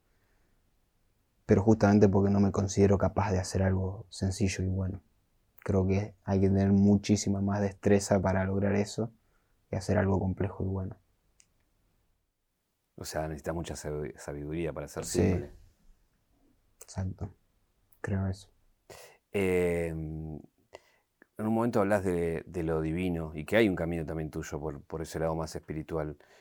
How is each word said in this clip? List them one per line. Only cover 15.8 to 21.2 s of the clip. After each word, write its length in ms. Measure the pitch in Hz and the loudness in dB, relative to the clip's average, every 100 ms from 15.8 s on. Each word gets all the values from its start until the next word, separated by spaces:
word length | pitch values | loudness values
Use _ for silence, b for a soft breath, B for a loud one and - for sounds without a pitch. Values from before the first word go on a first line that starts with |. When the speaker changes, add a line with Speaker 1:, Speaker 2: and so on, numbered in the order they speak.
| - _ _ _ _ _ _ _ _ _ | -20 _ _ _ _ _ _ _ _ _
Speaker 1:
Exacto. 520 | - - 95 92 98 - _ _ _ _ _ _ | -14 -8 -8 -8 -12 -14 _ _ _ _ _ _
Creo 260 | - 95 95 | -6 -4 -2
eso. 200 | 92 - _ _ _ - B B B _ | -6 -12 _ _ _ -20 B B B _
Speaker 2:
Eh, 560 | 104 95 90 87 85 85 | -2 0 2 2 0 -2
en 1600 | 80 78 78 78 76 - _ _ - _ _ _ _ | -6 -8 -8 -10 -12 -16 _ _ -20 _ _ _ _